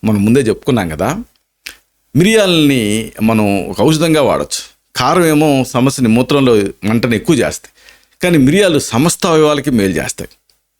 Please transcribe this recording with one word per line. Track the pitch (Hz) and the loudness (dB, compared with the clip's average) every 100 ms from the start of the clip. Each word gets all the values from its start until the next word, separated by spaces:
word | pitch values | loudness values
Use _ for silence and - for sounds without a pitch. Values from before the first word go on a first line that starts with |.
మనం | 107 104 104 | -2 0 2
ముందే | 127 | 2
చెప్పుకున్నాం | 113 - - 120 87 | 2 -2 -2 -2 -2
కదా. | 76 101 196 240 _ _ _ - - _ _ _ 135 | -4 -4 -4 -10 _ _ _ -20 -20 _ _ _ 0
మిరియాలని | 190 220 190 170 147 131 104 107 110 - | 2 2 2 2 2 0 0 -2 -6 -2
మనం | 110 110 104 98 85 | 0 2 0 -2 -4
ఒక | 92 | 0
ఔషధంగా | 120 156 165 156 | 0 2 0 2
వాడొచ్చు. | 120 73 73 - - _ _ - | 2 0 -4 -10 -14 _ _ -6
కారం | 127 180 165 | -2 0 2
ఏమో | 147 151 135 | 2 2 0
సమస్యని, | 123 127 131 - 117 | -2 -2 -2 0 0
మూత్రంలో | 113 123 143 131 110 98 - | 2 2 0 2 2 0 -4
మంటని | 101 113 120 113 | -4 -2 -2 -2
ఎక్కువ | - 143 | 0 0
చేస్తాయి, | 80 - - _ - - _ - | -2 -6 -16 _ -20 -20 _ -6
కానీ | 180 165 | 0 2
మిరియాలు | 131 180 196 151 | 4 2 2 0
సమస్త | - 117 165 - 190 | -2 0 0 0 0
అవయవాలకి | 160 151 147 135 | 2 2 0 -2
మేలు | 120 98 | 0 0
చేస్తాయి. | 78 - - - _ _ _ _ | -2 -6 -10 -14 _ _ _ _